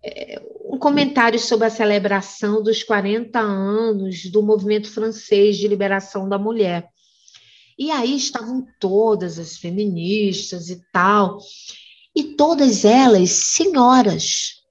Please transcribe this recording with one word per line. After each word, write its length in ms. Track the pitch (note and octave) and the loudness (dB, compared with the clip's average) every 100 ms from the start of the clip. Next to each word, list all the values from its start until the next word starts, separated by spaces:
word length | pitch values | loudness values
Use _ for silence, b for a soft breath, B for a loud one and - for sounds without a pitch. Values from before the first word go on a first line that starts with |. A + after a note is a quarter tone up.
é, 380 | - - - - - - - | -14 -14 -14 -16 -18 -18 -12
um 120 | C4 | -4
comentário 600 | D4 C#4+ C#4 C4+ A#3 A3+ | 0 2 0 2 2 0
sobre 260 | - A3 A3 | -2 0 0
a 60 | |
celebração 880 | G#3+ G#3+ G#3 G3 G3 F#3+ - G#3 G#3+ | 0 0 0 0 -2 -4 -8 -2 -2
dos 220 | G#3 G#3+ | 0 -2
quarenta 560 | - G#3 G3 A3 A#3 A#3 | 0 -2 0 -4 -4 -4
anos 880 | G#3+ G3 G3 G#3 A3+ G3+ F#3+ F3 F#3 | -2 -4 -2 -2 -2 -4 -6 -10 -4
do 120 | G#3 | -2
movimento 480 | G#3 G#3+ G3 G#3+ G#3 | 2 0 0 -4 -4
francês 680 | - A3 G#3+ - G3+ G#3 F#3+ | -6 -6 -6 -2 4 4 2
de 100 | G3+ | -2
liberação 640 | G3 G3 G3 G3 G3+ F#3+ | 0 0 -2 -4 -8 -4
da 80 | G3 | -4
mulher. 500 | G#3 A3+ F#3+ F3 E3+ _ b b b b b b b - | -4 -2 -2 -2 -8 _ b b b b b b b -10
E 120 | C#4+ | -4
aí 240 | D4 A#3+ C#4 | -2 -2 -2
estavam 520 | B3+ B3 A3+ B3+ B3+ _ | -4 -8 -6 -8 -8 _
todas 600 | G3 G3+ A3 G3+ F3+ E3 | 0 2 2 0 -2 -8
as 180 | D#3+ - | -14 -12
feministas 1120 | F3 F#3 G#3 E3+ E3+ G#3+ G3+ F3+ - F3+ E3 | -8 -4 -4 -4 -2 0 0 -2 -8 -12 -12
e 140 | F3+ _ | -16 _
tal, 480 | F3+ F#3 G#3 F#3+ - B B B B B B B | 0 2 4 2 -2 B B B B B B B
e 220 | D#4 - C#4 | -6 -6 0
todas 480 | D4+ C#4+ C#4 G3 G#3 | 2 4 2 4 4
elas 440 | B3 C4 G3+ F3+ | 6 6 6 4
senhoras. 1300 | - - - F4+ D4 A#3+ B3+ G#3+ D#3+ - - - - _ | 0 -2 0 0 4 6 6 4 0 -4 -6 -6 -14 _